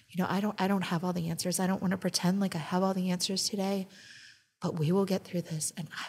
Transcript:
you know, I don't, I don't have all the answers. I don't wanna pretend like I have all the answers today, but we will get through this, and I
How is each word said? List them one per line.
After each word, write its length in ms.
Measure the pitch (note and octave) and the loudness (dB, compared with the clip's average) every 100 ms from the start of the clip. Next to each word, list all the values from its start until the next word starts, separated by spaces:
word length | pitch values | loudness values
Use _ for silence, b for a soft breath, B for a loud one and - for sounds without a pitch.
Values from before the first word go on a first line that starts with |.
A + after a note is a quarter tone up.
| B | B
you 120 | F3 | -2
know, 60 | F#3 | 0
I 100 | F#3+ | 2
don't, 180 | G#3 G3+ | 0 0
I 60 | F#3+ | 2
don't 160 | G3 | 2
have 220 | F3+ E3+ | 2 0
all 80 | F3+ | 0
the 160 | F3 E3 | -2 -2
answers. 320 | E3 F#3 F3 | -2 -2 0
I 60 | F#3 | 2
don't 160 | F#3+ | 2
wanna 160 | F#3+ F#3 | 0 0
pretend 420 | F#3 - F3+ G3 | 0 2 2 2
like 140 | G3 F3 | 0 -2
I 20 | |
have 240 | D3 F3+ | 0 2
all 120 | F#3+ | 2
the 160 | F#3 F#3 | 2 0
answers 380 | F3+ - F#3+ - | 0 0 -2 -2
today, 380 | G3+ F#3+ G3 F#3 B B B B B B _ | 0 0 0 -4 B B B B B B _
but 160 | F3 D#3+ | -4 0
we 140 | D3+ | 2
will 140 | F#3+ | 4
get 180 | G3 F#3+ | 4 0
through 200 | - F3 | -2 -6
this, 300 | E3 D#3 - - | -4 -4 -6 -6
and 100 | D3+ | -10
I 140 | - | -10